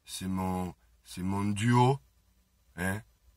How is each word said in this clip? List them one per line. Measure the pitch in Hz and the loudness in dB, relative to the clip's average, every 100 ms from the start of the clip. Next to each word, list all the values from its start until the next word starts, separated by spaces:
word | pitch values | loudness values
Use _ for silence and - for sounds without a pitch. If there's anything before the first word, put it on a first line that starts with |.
c'est | - - 95 | -16 -8 -4
mon, | 95 92 92 90 - _ _ | -2 -2 -2 -4 -8 _ _
c'est | - - | -18 -8
mon | 90 98 | -4 -2
duo. | 101 101 113 123 123 139 - _ _ _ _ _ _ 85 | -2 0 4 6 6 2 -4 _ _ _ _ _ _ -6
Hein, | 92 101 - _ _ | -4 -4 -8 _ _